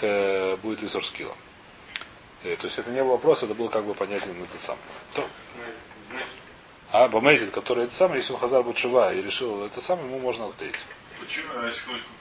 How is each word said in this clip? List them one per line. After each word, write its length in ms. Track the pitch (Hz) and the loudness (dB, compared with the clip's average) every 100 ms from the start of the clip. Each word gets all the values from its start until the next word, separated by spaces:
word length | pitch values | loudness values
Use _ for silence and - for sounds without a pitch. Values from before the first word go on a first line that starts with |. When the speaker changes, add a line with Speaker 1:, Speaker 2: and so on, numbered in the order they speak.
Speaker 1:
э, 560 | 107 101 98 98 95 92 | 0 2 2 2 0 0
будет 240 | 107 107 | -4 -4
Исур 240 | 101 98 - | -4 -4 -4
Скила. 300 | - - - - - - - - - - - - - | -6 -10 -12 -18 -20 -20 -20 -12 -12 -12 -18 -20 -8
Э, 120 | 92 85 | -6 -4
то 100 | 92 | -4
есть 140 | - | -4
это 100 | 110 | -2
не 140 | 127 | 2
был 80 | 131 | 4
вопрос, 320 | 123 143 143 | 6 6 6
это 100 | 110 | 4
было 140 | 107 113 | -2 0
как 180 | 110 104 | 0 0
бы 80 | |
понятие 400 | 98 98 101 95 | -2 -2 -2 -4
на 80 | 87 | -8
этот 160 | 90 85 | -10 -8
самый. 220 | - - - - - | -8 -8 -10 -16 -8
То. 100 | - - - - 120 113 110 - - - 254 - - - - - - - | -6 -6 -8 -16 -14 -12 -14 -16 -20 -12 -10 -10 -12 -20 -20 -20 -20 2
А, 140 | 107 127 | 6 6
Бамейзит, 440 | 113 135 143 104 | 6 6 6 4
который 340 | 107 - 120 120 | -2 0 0 0
это 80 | - | 4
самое, 240 | 185 139 | 4 4
если 140 | 123 | -2
он 60 | 127 | -2
Хазар 240 | 123 131 | 2 4
Бутшува 500 | 120 120 123 123 98 | 2 0 4 6 4
и 80 | 92 | 2
решил 420 | 98 - 123 101 | -2 -2 -4 -4
это 160 | 104 - | -6 -4
самое, 300 | - 180 131 | -2 -2 -4
ему 100 | 131 | -4
можно 280 | 127 117 104 | -4 -4 -6
отклеить. 360 | - 98 82 - - - - | -8 -8 -8 -10 -16 -18 -16
Speaker 2:
Почему? 260 | - - - 120 | -10 -8 -6 -6
А 120 | 117 | -6
если 160 | 117 123 117 - 113 | -6 -8 -10 -12 -14